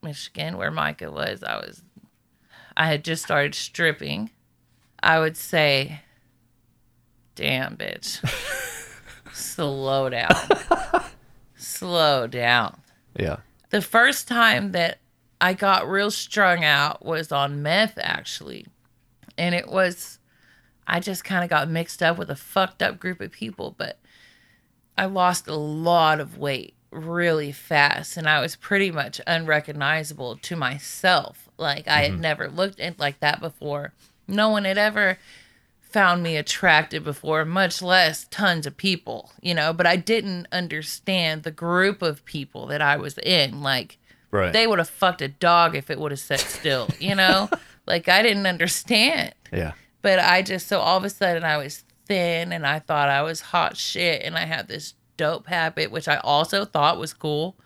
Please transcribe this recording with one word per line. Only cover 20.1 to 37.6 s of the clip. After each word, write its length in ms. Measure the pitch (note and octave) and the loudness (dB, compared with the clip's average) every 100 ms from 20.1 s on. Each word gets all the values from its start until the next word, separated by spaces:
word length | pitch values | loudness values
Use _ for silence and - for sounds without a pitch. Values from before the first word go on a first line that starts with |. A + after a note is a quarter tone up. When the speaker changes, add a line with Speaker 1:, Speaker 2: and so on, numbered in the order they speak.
| - _ _ _ _ _ _ - | -18 _ _ _ _ _ _ -2
Speaker 1:
I 120 | E3+ | -2
just 240 | F3+ F#3+ | -2 -8
kinda 240 | - F#3+ F3 | -4 -4 0
got 220 | D#3+ C#3+ | 0 0
mixed 320 | E3 E3+ - | -2 -4 0
up 160 | E3+ E3+ | 0 0
with 120 | E3 | -6
a 40 | C#3+ | -10
fucked 460 | - - F#3+ - | -4 0 0 0
up 180 | F#3+ F#3 | -4 -4
group 200 | F#3 F3+ | -8 -8
of 100 | F#3+ | -10
people, 440 | - A3 F#3+ - - | -10 -12 -10 -12 -10
but 220 | - - _ _ - _ _ _ _ _ _ - | -10 -12 _ _ -20 _ _ _ _ _ _ -4
I 80 | F#3+ | -4
lost 420 | F#3+ F3+ F3+ - | 2 2 2 -4
a 80 | D3+ | -6
lot 640 | D3+ D3+ E3 F3 D#3 D3+ | -6 -2 2 4 4 2
of 180 | C#3+ B2+ | -4 -6
weight 360 | C#3+ C3+ - _ _ | -6 -6 -8 _ _
really 600 | - D#3+ E3+ F3 D#3+ C#3+ | -14 -8 -2 0 0 -2
fast, 680 | C#3 - D3+ C#3+ - D#3+ - | -10 -2 4 4 2 -4 -4
and 100 | D#3 | 2
I 120 | D3+ | 2
was 160 | D3+ - | 0 -6
pretty 340 | - G3 G3 | -2 0 2
much 300 | D#3+ C3+ - - | -2 -6 -6 -2
unrecognizable 1120 | E3 D#3+ D3+ D3 D3 C#3+ D#3 D3+ D3 B2+ A2+ | -2 2 0 0 -4 0 0 -4 -8 -10 -8
to 180 | - E3+ | -8 -4
myself. 920 | C3 C#3 - - F#3+ F3 - - - - | -4 -4 -12 0 2 2 0 -14 -20 -6
Like, 300 | D#3 C#3 - | -4 -4 0
I 160 | D3+ | 2
had 100 | C#3+ | 2
Speaker 2:
Mm-hmm. 80 | E3+ | 0
Speaker 1:
never 260 | E3 - - | -2 -2 -4
looked 300 | D3+ G3 G3 | -2 -4 -2
at, 180 | E3 E3+ | -10 -4
like 200 | C#3+ C#3 | -4 0
that 200 | D3+ D3+ | -2 -2
before. 520 | D#3+ - D3 C#3+ D3 _ _ _ - | -6 -10 -8 -8 -8 _ _ _ -6
No 220 | G3 G#3+ | 0 2
one 140 | G#3+ G3 | 2 0
had 120 | F#3+ | 2
ever 420 | G#3 G#3 G3 F#3 - - _ _ _ _ | 2 2 0 0 -8 -20 _ _ _ _
found 400 | _ G#3+ F#3+ F3 | _ 4 4 4
me 120 | E3+ D#3+ | 0 -2
attractive 680 | D3 - F#3 D#3 D#3+ D#3 | -4 0 6 6 4 -6
before, 420 | D#3 C#3+ D3+ D#3 D#3 | -8 -8 -2 -2 0
much 360 | F3+ | 0